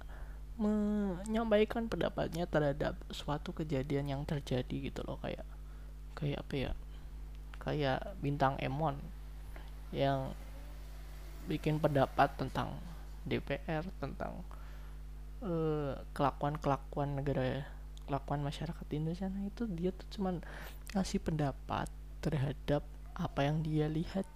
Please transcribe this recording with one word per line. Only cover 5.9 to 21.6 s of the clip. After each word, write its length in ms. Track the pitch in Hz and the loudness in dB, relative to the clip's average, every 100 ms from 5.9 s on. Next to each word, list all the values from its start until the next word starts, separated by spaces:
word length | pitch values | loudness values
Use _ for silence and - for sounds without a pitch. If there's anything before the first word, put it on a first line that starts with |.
| - - - | -10 -10 -4
kayak 240 | 147 - | -2 -2
apa 160 | - 143 | -2 -2
ya, 160 | 123 - - - - - - - - - | 0 -2 -4 -10 -10 -8 -8 -8 -8 -6
kayak 400 | - 143 139 131 - - | -2 2 2 2 0 -2
bintang 320 | 143 143 135 135 | 0 4 4 4
Emon 320 | 131 135 156 143 165 - - - - - - - - | 0 2 0 0 -6 -8 -10 -10 -8 -8 -8 -10 -6
yang 400 | 139 139 135 135 - - - - - - - - - - - - | 2 4 4 0 -4 -8 -10 -10 -10 -10 -10 -10 -10 -8 -8 -2
bikin 300 | 156 156 151 | 0 4 4
pendapat 480 | 156 139 127 - 143 - | 6 6 6 8 6 4
tentang 400 | 135 143 113 - - - - - 143 | -2 0 -2 -4 -8 -8 -10 -8 -2
D 160 | 120 | 0
P 160 | - 139 - | 0 -2 0
R, 160 | 156 180 - | -2 -2 -4
tentang, 480 | 135 - - - - - - - - - - - - - | -6 -4 -4 -4 -8 -10 -10 -10 -10 -10 -10 -10 -10 -6
eh, 560 | 208 165 160 151 143 - - | -2 2 2 2 0 -2 -4
kelakuan-kelakuan 1040 | - 143 - 143 151 143 135 - 156 139 139 | 2 2 4 0 2 2 2 2 0 0 2
negara, 480 | 139 135 127 127 143 - - - - | 2 2 2 0 -4 -8 -10 -10 -2
kelakuan 400 | 139 - 143 143 | -2 0 0 0
masyarakat 400 | - 156 - - | -2 -4 -4 -4
di 160 | 147 | 0
Indonesia. 240 | 160 175 190 | 0 0 -2
Nah, 240 | 196 196 | -2 -2
itu 160 | - 233 | -2 -2
dia 240 | 170 180 | 0 0
tuh 160 | 185 - | 0 -6
cuman 320 | - 185 180 - - - - - | -2 0 0 -4 -8 -8 -8 -2
ngasih 260 | 196 185 196 - | 0 2 2 2
pendapat 640 | 156 143 - | 2 2 0